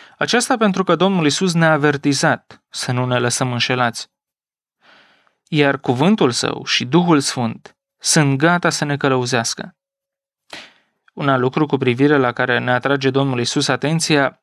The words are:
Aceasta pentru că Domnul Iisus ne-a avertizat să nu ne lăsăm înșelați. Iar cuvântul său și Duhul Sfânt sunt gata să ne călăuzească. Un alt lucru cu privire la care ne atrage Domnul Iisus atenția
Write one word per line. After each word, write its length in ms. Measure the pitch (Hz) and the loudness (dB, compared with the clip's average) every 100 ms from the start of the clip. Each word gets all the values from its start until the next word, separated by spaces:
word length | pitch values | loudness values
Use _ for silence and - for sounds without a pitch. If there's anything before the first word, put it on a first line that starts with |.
| - _ | -20 _
Aceasta 400 | 147 240 240 247 | -2 0 0 0
pentru 260 | 214 190 | 0 0
că 120 | 185 165 | 0 2
Domnul 280 | 190 190 | 2 2
Iisus 300 | 151 - 190 | 0 0 0
ne-a 180 | 170 165 | 2 2
avertizat 920 | 156 147 139 147 139 160 120 _ - _ | 2 0 0 -2 0 0 -2 _ -20 _
să 220 | - - | -10 -4
nu 140 | 123 127 | -2 0
ne 140 | 123 | 0
lăsăm 320 | 120 - 127 | 0 -2 -2
înșelați. 600 | 120 - 127 120 117 - _ _ _ _ _ _ _ _ _ _ _ _ _ _ | -2 -2 0 -2 -4 -16 _ _ _ _ _ _ _ _ _ _ _ _ _ _
Iar 320 | 151 143 139 | 0 0 0
cuvântul 520 | - 123 160 214 139 | -2 0 2 4 2
său 340 | 123 - - 131 | 0 -4 -6 -4
și 200 | - 123 | -4 2
Duhul 340 | 156 175 151 | 2 4 2
Sfânt 540 | 139 - 117 - - _ _ _ | 0 -4 -6 -6 -18 _ _ _
sunt 360 | - 165 143 135 | 0 2 2 2
gata 320 | 160 175 170 | 2 2 0
să 160 | 160 147 | -2 -4
ne 120 | 143 | -2
călăuzească. 760 | 143 131 123 127 113 - - _ _ _ _ _ _ _ _ - - _ _ _ _ | 0 0 0 -2 -2 -8 -12 _ _ _ _ _ _ _ _ -20 -20 _ _ _ _
Un 160 | - 147 | -6 -2
alt 120 | 131 | 0
lucru 240 | 123 160 147 | 0 0 0
cu 120 | 131 | 0
privire 400 | 127 120 143 147 | 0 2 2 4
la 140 | 127 | 2
care 280 | 120 123 120 | 0 -2 0
ne 120 | 120 | 0
atrage 380 | 123 135 139 135 | 0 0 0 0
Domnul 280 | 131 139 123 | 0 0 -2
Iisus 300 | 120 147 143 | -2 -2 -2
atenția 720 | 127 143 160 - 147 135 - | -2 0 -2 0 2 0 -4